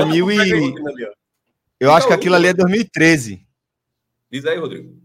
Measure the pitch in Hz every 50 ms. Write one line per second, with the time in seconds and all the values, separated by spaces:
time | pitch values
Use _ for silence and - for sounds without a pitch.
0 | 151 156 156 170 180 196 208 208 208 190 180 165 147 135 135 151 151 147 135 123
1 | 117 104 - _ _ _ _ _ _ _ _ _ _ _ _ _ 127 139 151 170
2 | 269 254 180 - - 180 180 175 170 180 180 180 185 180 190 226 226 - - 156
3 | 160 165 165 147 120 107 98 92 _ _ _ _ _ _ _ _ _ _ _ _
4 | _ _ _ _ _ _ 123 135 139 156 170 180 156 127 90 85 - - - _